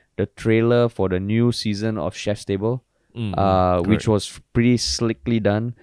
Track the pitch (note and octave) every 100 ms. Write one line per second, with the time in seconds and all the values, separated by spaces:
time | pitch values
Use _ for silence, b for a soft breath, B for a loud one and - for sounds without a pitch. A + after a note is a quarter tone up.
0 | b - G2+ - A#2 A2+ A#2 A#2+ A#2+ -
1 | F#2+ F#2 G2 A2+ A#2+ - A2 G2+ A2 A2
2 | E2 - G#2+ G#2 - G2 A2 B2+ _ _
3 | _ A#2+ A2 F2+ G2 F#2 F#2 F2+ F#2 G#2+
4 | A2+ G2+ - - - A#2+ A#2+ A#2+ - -
5 | A#2 - A#2+ A2+ G2+ G#2+ A#2+ -